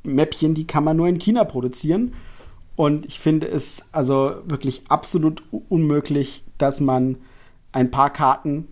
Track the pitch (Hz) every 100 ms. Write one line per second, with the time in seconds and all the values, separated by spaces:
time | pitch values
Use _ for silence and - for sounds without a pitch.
0 | - 135 156 - 156 156 160 151 151 160
1 | 175 180 196 214 - 131 123 123 147 180
2 | 240 - - - - - - - 147 147
3 | 160 - 160 156 151 151 - - - -
4 | 131 135 135 - - 143 135 - - -
5 | - 180 156 156 - 107 - 170 156 147
6 | 147 143 139 - - - 139 139 139 131
7 | 127 127 - - - - - 131 123 139
8 | 143 - 139 135 160 143 160